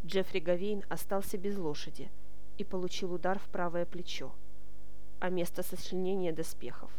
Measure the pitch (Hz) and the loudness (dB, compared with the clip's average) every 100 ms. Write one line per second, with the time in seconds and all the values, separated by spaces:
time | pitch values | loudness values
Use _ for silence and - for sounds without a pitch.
0 | 175 190 185 190 165 180 202 208 190 170 | 2 0 0 0 0 2 0 0 0 0
1 | - 196 196 208 196 202 165 147 139 - | 0 0 0 0 0 0 0 0 0 -2
2 | 139 - - - - - 196 185 180 - | -2 0 0 0 0 0 0 0 0 0
3 | 185 175 180 196 - 185 175 170 175 175 | 0 0 0 0 0 0 0 0 0 0
4 | 175 - 135 - - - - - - - | 0 0 0 0 0 0 0 0 0 0
5 | - - 180 180 170 - 180 185 - 185 | 0 0 0 0 0 0 -2 0 0 0
6 | 185 196 180 160 160 - 120 - - | 2 2 2 0 0 0 0 -2 -2